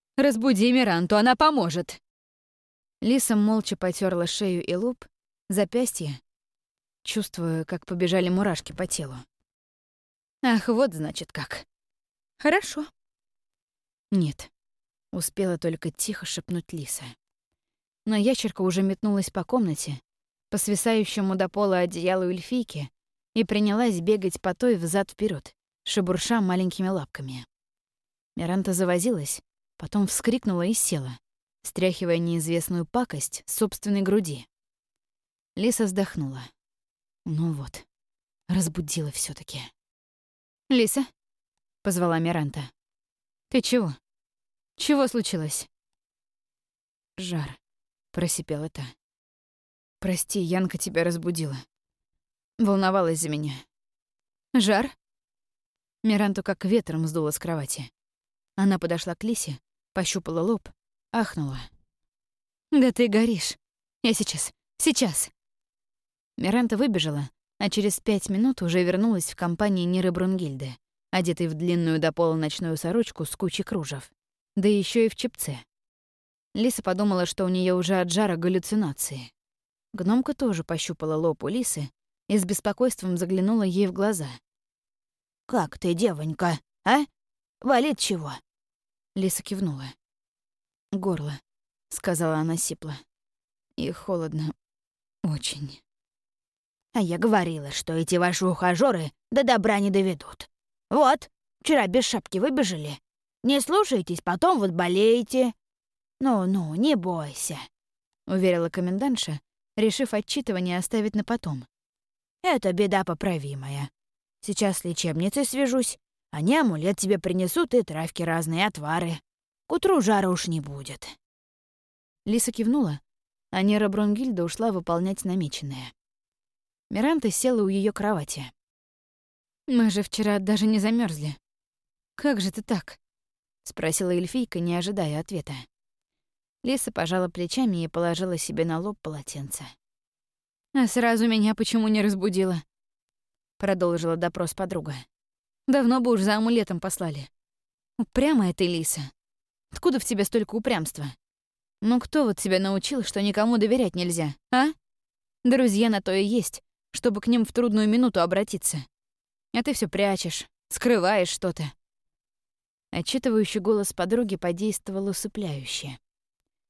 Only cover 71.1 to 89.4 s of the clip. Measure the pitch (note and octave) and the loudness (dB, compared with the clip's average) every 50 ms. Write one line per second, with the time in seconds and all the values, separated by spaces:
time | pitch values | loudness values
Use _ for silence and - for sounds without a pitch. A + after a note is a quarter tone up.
71.1 | - F#3 F3+ F3 E3 - F3 E3 D#3+ D3+ E3+ F3 F3 F3 E3+ E3 D#3+ D#3+ D#3 D#3+ | -2 0 0 0 0 0 -2 -4 -2 -2 0 0 2 2 2 2 2 2 2 0
72.1 | D#3 - E3+ E3 D#3+ D#3+ D#3 D3+ - - F3+ E3 D#3+ D#3+ - E3 F3+ A#3 A3+ - | 2 2 2 2 2 0 -2 -4 -4 -4 -4 -4 -4 -2 -2 0 0 0 0 0
73.1 | - - D#3+ - - - G3 F3 - - F#3+ - A3 F#3 D3+ C#3 D3+ C3+ - - | -4 -8 -8 -8 -6 -4 -4 -4 -2 -4 -6 -4 -4 -6 -6 -6 -8 -10 -12 -16
74.1 | _ _ _ _ _ _ _ _ - G3+ F#3 G#3 G#3 G3+ F#3 - - A#3 A3+ A3 | _ _ _ _ _ _ _ _ -2 2 4 4 4 4 2 2 2 4 4 2
75.1 | - - - A#3 - - - - C#3 A#2+ - _ _ _ _ _ _ _ _ _ | 2 -2 -6 -6 -4 -4 -6 -6 -6 -10 -14 _ _ _ _ _ _ _ _ _
76.1 | _ _ _ _ _ _ _ _ - G3+ A3+ B3+ - - - F#3+ F3+ F#3 G#3 G#3 | _ _ _ _ _ _ _ _ -4 0 0 0 0 -2 -2 -2 0 2 2 2
77.1 | G3 F3+ F3+ F3 - - F#3+ F3+ F#3 F#3 F#3 F#3 F3+ F3+ F3 E3+ G3 F#3 F3+ F3 | 2 2 0 -2 -2 -2 0 0 2 2 2 2 2 2 2 2 2 0 0 0
78.1 | E3+ G3 G#3+ G3 F3 E3 E3 F3+ F#3 F#3 F3 - G#3 G#3+ G#3 D3+ C#3 - - - | 2 2 2 2 0 0 0 2 0 0 0 0 0 0 0 0 -2 -4 -6 -6
79.1 | C#3+ C3 A#2+ A#2 _ _ _ _ _ _ _ _ _ _ _ _ - G3 F3+ F#3 | -6 -10 -14 -16 _ _ _ _ _ _ _ _ _ _ _ _ -8 -4 0 2
80.1 | A3 B3+ C4 - - - C4+ A#3 F#3+ E3 D#3 - E3+ D#3 - - E3 - E3 D#3 | 2 2 2 -2 -2 0 0 0 0 -2 -4 -4 -4 -4 -4 -6 -6 -6 -4 -2
81.1 | D#3 D#3 E3 E3+ D3 - - C#3+ G3+ B3+ A#3+ - - D3+ C#3+ C3 _ _ _ _ | -2 0 0 0 0 -2 -4 -4 -4 -2 -2 -4 -4 -6 -6 -10 _ _ _ _
82.1 | _ _ _ - G3+ G#3+ F#3 F3+ G3+ - - G#3 G3+ - B3 B3+ - - F#3+ F#3 | _ _ _ 0 2 2 2 2 -2 -2 -2 -2 0 2 2 2 0 0 -4 -2
83.1 | F3+ E3+ F3+ E3+ F#3+ F#3+ F#3 G3+ A3+ A3+ G#3 F#3 F3 F#3+ G3+ F#3 F3+ F#3 G3 G#3+ | -2 -2 -2 -2 0 2 2 2 2 2 2 2 2 2 2 2 2 0 0 0
84.1 | G#3+ E3+ D3+ C3 B2 - _ _ _ _ _ _ _ _ _ _ _ _ _ _ | 0 -2 -4 -8 -10 -16 _ _ _ _ _ _ _ _ _ _ _ _ _ _
85.1 | _ _ _ _ _ _ _ - - A3+ E3 C#3+ - - - F3 F3 E3+ A3 A3+ | _ _ _ _ _ _ _ -4 -2 -2 -2 -2 -6 -4 -2 -2 0 2 0 0
86.1 | E3+ D3 D3+ D#3 D#3 - F3+ F3 D#3+ C#3+ _ _ _ _ - F#3+ A#3+ D4 D4 - | 0 -2 -6 -6 -4 -2 0 0 0 -2 _ _ _ _ 2 2 4 4 2 -2
87.1 | _ _ _ _ _ _ _ _ _ _ - B3 C#4 A#3 C4 D4+ B3 - - - | _ _ _ _ _ _ _ _ _ _ 0 2 4 4 4 2 0 -2 -2 -4
88.1 | G3+ E3+ D#3 C#3+ B2+ - _ _ _ _ _ _ _ _ _ _ _ _ _ _ | -4 -4 -6 -10 -12 -14 _ _ _ _ _ _ _ _ _ _ _ _ _ _
89.1 | - F#3+ F#3+ F#3+ - - | -4 -2 0 0 0 -2